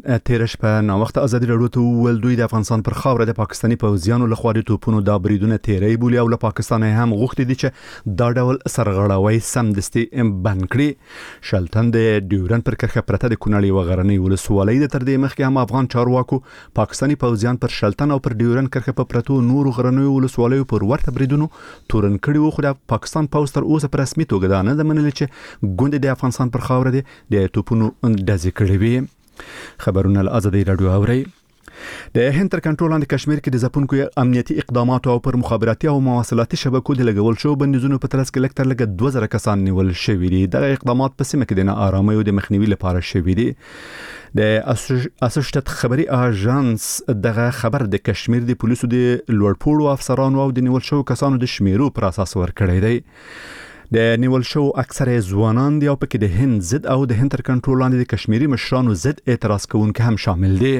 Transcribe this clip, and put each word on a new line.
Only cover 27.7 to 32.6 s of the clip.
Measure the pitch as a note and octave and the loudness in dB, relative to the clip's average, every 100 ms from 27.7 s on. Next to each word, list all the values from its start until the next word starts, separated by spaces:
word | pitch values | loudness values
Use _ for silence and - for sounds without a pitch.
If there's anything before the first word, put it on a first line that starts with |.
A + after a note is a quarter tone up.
| A2+ A2 - | 0 0 0
ډزې | A#2+ G#2 F#2+ G2 F2+ - | 0 0 0 0 -2 0
کړې | G2 G2 | 2 2
وي. | A2+ B2+ C3+ - _ - - - - - | 2 0 -2 -10 _ -20 -20 -18 -20 -6
خبرونه | - F#2 G2 G2+ F#2 | -2 2 2 2 2
له | A2+ | 2
ازادي | G2 G2 G2 | 2 2 2
راډیو | F#2+ F#2 G2 | 2 2 2
اورئ. | G2+ B2+ D#3+ - _ _ - - - - - A#2 | 2 0 -2 -10 _ _ -20 -20 -18 -16 -4 0
د | B2+ C#3+ | 2 2
هند | G3 | 0
تر | E3+ | 0